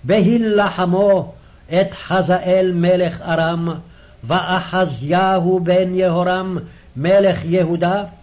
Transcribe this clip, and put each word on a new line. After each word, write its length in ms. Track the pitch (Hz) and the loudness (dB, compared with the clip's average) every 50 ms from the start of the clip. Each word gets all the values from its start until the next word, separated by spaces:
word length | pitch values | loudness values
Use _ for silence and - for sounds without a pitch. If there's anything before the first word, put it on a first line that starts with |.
| - | 0
беҳилла 640 | 123 185 220 190 190 240 233 226 220 208 202 202 | 0 2 2 4 4 2 2 2 2 2 2 0
ҳамо 440 | 190 180 - 185 175 175 185 202 202 196 185 135 - - - - - - - - - | 0 0 -2 0 0 2 2 4 4 4 2 0 -6 -12 -20 -20 -20 -20 -20 -12 -4
эт 220 | 160 180 196 190 - | 0 0 0 0 -4
Ҳазаэл 720 | - - - 185 190 165 139 180 180 - 180 185 190 190 185 180 | -14 -8 -4 -2 -2 0 0 0 0 2 0 2 2 2 2 0
мелех 420 | 175 170 175 185 180 180 165 170 - - | 0 2 2 2 2 2 -2 -4 -8 -6
арам, 380 | 165 165 165 165 165 170 170 170 170 160 170 - - - - - - - - - | -4 -2 0 0 -2 -2 -2 -4 -4 -6 -8 -12 -18 -20 -20 -20 -20 -20 -18 -6
ва 160 | 117 160 180 175 170 185 | -4 -2 -2 -2 -2 -4
Аҳазяҳу 1000 | 185 175 - 175 185 185 175 135 110 127 143 170 180 190 190 190 185 175 175 185 185 | -4 -4 -4 -2 -2 -2 -2 -2 -8 -4 -2 0 0 2 2 0 0 0 0 0 0
бен 300 | 175 170 180 185 190 185 185 | 0 0 2 2 2 0 0
Еҳорам 540 | 185 190 180 165 175 180 180 180 185 185 190 185 170 - - - - - - - | 0 0 0 0 0 0 0 -2 -2 -4 -6 -8 -8 -10 -12 -20 -20 -20 -16 -10
мелех 440 | 123 143 170 190 202 196 190 170 - 151 | -4 0 4 4 4 4 4 2 0 -2
Еҳуда 520 | 165 170 185 175 165 170 160 175 175 185 202 202 175 - - | -2 0 0 0 0 0 0 0 0 -2 -2 -6 -8 -14 -20